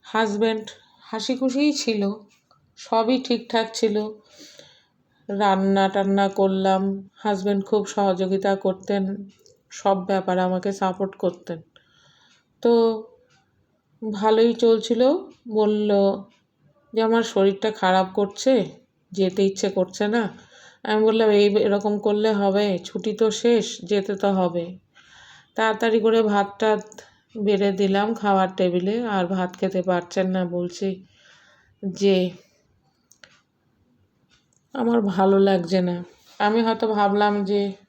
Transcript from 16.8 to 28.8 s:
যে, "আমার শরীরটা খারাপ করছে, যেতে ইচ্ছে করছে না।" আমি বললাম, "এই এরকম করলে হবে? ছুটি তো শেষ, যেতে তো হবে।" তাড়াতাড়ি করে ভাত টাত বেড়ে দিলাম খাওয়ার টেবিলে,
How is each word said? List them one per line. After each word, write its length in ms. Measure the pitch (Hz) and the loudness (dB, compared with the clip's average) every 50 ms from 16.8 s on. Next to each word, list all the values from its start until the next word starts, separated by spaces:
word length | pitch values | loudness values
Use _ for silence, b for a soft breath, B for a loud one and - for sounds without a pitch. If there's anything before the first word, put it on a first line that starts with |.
| _ _ - | _ _ -2
যে, 80 | 220 | 0
"আমার 220 | 226 220 226 233 226 | 2 2 2 2 0
শরীরটা 480 | 226 - 202 196 196 196 196 - 220 | 0 0 2 2 2 2 0 -4 -6
খারাপ 360 | 214 - - 185 185 190 185 185 - | -4 0 0 2 2 2 2 0 -2
করছে, 520 | - 202 196 - - - 262 269 233 180 156 - - _ _ _ _ _ _ | -4 -4 -4 -4 -2 0 2 2 2 0 -2 -8 -20 _ _ _ _ _ _
যেতে 320 | 185 196 190 185 180 - 196 | -4 -2 -2 -2 0 0 0
ইচ্ছে 260 | 196 196 - - 196 | 0 0 -2 -4 -2
করছে 380 | 196 190 185 180 - - 208 | -2 -2 -4 -4 -2 -4 -2
না।" 220 | 208 220 240 220 185 B B B B B B B B B B B | 0 0 -2 -2 -2 B B B B B B B B B B B
আমি 200 | 214 214 214 214 | -2 0 2 2
বললাম, 260 | 220 214 226 226 214 | 2 4 4 4 4
"এই 260 | 208 202 208 208 202 | 4 4 4 4 4
এরকম 440 | 208 - 220 202 208 196 214 208 202 | 2 2 2 0 0 0 -2 -2 0
করলে 340 | 208 214 208 208 214 220 214 | 0 0 0 2 0 0 2
হবে? 460 | 202 202 196 190 202 208 202 185 170 | 2 2 2 2 2 0 0 -2 -4
ছুটি 340 | - - - 202 - 220 208 | -6 -8 -12 -6 -6 -6 -2
তো 180 | - 226 220 | 0 0 0
শেষ, 500 | 208 - - 233 240 226 196 - - - | 0 0 2 2 2 2 2 -2 -8 -12
যেতে 340 | - 170 208 202 190 196 202 | -6 -2 -2 -2 -2 -2 -6
তো 160 | 190 - 202 | -2 0 0
হবে।" 480 | 196 190 185 175 170 175 170 175 185 185 _ _ B B B B B B B B B B B B _ | 2 2 0 0 -2 -4 -8 -8 -12 -18 _ _ B B B B B B B B B B B B _
তাড়াতাড়ি 440 | - 220 220 220 214 233 226 220 226 | -2 0 0 0 0 0 0 2 2
করে 240 | 214 226 220 226 220 | 2 4 2 4 2
ভাত 320 | 214 208 202 196 196 - - | 2 2 0 0 -2 -4 -2
টাত 420 | 220 214 214 202 - - - - b b b b b _ _ | 0 0 0 0 -2 -12 -20 -20 b b b b b _ _
বেড়ে 340 | 226 202 202 208 185 202 202 | -4 0 0 0 2 2 0
দিলাম 420 | 190 185 202 190 190 196 202 220 226 | 0 0 0 2 2 0 0 0 -4
খাওয়ার 420 | 220 - 202 196 190 190 185 185 | -2 0 2 2 2 2 0 0
টেবিলে, 480 | - 185 180 175 180 | 0 0 0 0 0